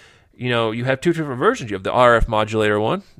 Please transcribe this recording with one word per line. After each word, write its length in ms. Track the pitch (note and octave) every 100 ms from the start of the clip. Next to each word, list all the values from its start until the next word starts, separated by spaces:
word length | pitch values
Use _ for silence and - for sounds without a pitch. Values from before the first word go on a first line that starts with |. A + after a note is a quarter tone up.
| - _ _ -
you 140 | B2
know, 220 | A#2+ A2+
you 120 | A#2 C3
have 140 | C3
two 140 | F3
different 260 | D#3+ D3 B2+
versions. 300 | F3+ B3+ A#2
You 40 | F#2+
have 80 |
the 80 | F#2+
R 240 | B2 B2 A#2
F 120 | A2
modulator 540 | G#2+ G#2+ A2 G#2+ G#2
one 220 | A2 F#3 - -